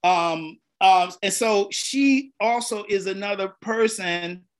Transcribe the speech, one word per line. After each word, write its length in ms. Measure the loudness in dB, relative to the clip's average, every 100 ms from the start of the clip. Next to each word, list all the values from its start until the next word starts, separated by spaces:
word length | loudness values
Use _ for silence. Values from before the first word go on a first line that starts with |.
Um, 540 | 4 2 0 -4 -8 -16 _ _
um, 280 | 6 6 4 -4
and 100 | -4
so 360 | -2 0 0 0
she 600 | -4 -4 0 2 2 0 _
also 460 | -2 -2 -4 -8 -4
is 200 | -4 -2
another 480 | -6 -6 -4 -6 -8
person. 800 | -6 0 0 0 -4 -4 -6 -10 _ _